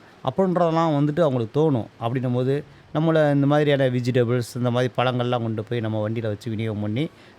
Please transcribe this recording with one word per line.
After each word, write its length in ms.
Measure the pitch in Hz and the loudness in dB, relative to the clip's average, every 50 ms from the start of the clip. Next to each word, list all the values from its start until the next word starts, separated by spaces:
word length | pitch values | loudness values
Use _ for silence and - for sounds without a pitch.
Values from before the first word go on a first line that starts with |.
| - - - - - | -18 -20 -20 -8 -8
அப்படின்றதெல்லாம் 680 | 135 - - 190 185 170 175 170 165 160 165 165 160 147 | -4 -2 0 0 0 2 2 2 2 2 2 2 2 2
வந்துட்டு 220 | 143 147 147 147 170 | 2 0 0 2 2
அவங்களுக்கு 400 | 165 143 127 123 113 107 - 143 | 2 2 2 0 -2 -2 0 2
தோணும். 280 | 160 160 135 113 98 - - - | 2 2 2 0 -2 -6 -10 -6
அப்படின்னும் 320 | 117 117 135 131 123 127 123 | -4 -4 -2 -2 -2 -2 -2
போது 300 | 123 127 135 139 147 - - - - - - - | 0 0 0 -2 -2 -4 -10 -18 -20 -18 -6 -2
நம்மளை 400 | 156 160 165 160 156 151 147 143 | 0 0 2 4 4 4 4 4
இந்த 120 | 143 139 | 2 2
மாதிரியான 420 | 139 147 151 151 147 143 135 135 131 | 4 4 4 4 2 2 2 2 0
வெஜிடபிள்ஸ், 640 | 123 127 120 127 120 127 120 113 123 123 113 - - | 0 0 -2 0 2 2 2 2 0 -2 -2 -4 -6
இந்த 160 | 123 123 123 | -4 -2 0
மாதிரி 220 | 120 123 127 120 - | 0 0 0 0 0
பழங்கள்லாம் 440 | - 123 127 123 123 120 123 123 117 | 0 0 0 0 0 -2 -2 -2 -2
கொண்டு 220 | 117 113 110 110 107 | -2 -4 -4 -6 -6
போய் 160 | - 120 120 | -4 -4 -4
நம்ம 300 | 110 110 110 107 104 107 | -2 -2 -2 -2 -4 -4
வண்டியில 120 | 113 117 | -4 -4
வச்சு 280 | 110 107 104 - - 117 | -4 -4 -6 -6 -6 -8
விநியோகம் 320 | 110 104 113 110 104 104 | -6 -4 -4 -4 -4 -4
பண்ணி 280 | 104 107 107 131 160 - - - - - - | -4 -4 -2 -4 -4 -6 -8 -16 -20 -20 -14